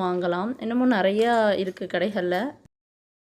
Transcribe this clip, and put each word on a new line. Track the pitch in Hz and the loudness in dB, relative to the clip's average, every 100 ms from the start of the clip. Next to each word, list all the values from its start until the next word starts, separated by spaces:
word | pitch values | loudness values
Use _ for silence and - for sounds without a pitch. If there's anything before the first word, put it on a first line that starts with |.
வாங்கலாம். | 185 180 175 175 208 262 | 0 0 0 -2 -4 -6
இன்னமும் | 220 240 254 | -4 0 2
நிறையா | 220 190 208 233 233 214 190 | 4 2 2 2 4 2 2
இருக்கு | 185 185 | -2 -6
கடைகள்ல. | 185 175 190 202 180 180 262 302 _ _ _ _ _ _ | -6 -2 -2 -2 -2 -2 -2 -8 _ _ _ _ _ _